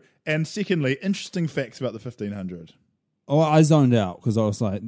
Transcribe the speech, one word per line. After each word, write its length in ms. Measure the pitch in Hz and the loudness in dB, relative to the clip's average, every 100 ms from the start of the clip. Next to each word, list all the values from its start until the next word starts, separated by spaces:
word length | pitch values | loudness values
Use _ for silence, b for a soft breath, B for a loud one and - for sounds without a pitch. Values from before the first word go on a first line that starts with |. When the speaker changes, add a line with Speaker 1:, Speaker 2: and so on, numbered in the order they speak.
| b b - | b b -6
Speaker 1:
And 160 | 156 156 | -4 -4
secondly, 500 | - 196 175 135 135 | -6 -4 -2 0 -2
interesting 460 | 190 196 - 185 165 | -2 -4 -6 -6 -4
facts 320 | - 123 - | -4 -8 -6
about 120 | 123 | -8
the 80 | 107 | -8
fifteen 320 | 123 - 101 | -12 -10 -8
hundred. 400 | 101 92 87 82 _ _ _ _ _ - | -8 -10 -12 -16 _ _ _ _ _ -2
Speaker 2:
Oh, 100 | 147 | 2
I 240 | 156 156 | 4 4
zoned 320 | 151 156 131 | 6 6 6
out 260 | 120 92 90 | 4 0 -4
'cause 160 | 120 110 | -2 0
I 60 | |
was 180 | 107 101 | 0 0
like, 220 | 110 98 | -4 -4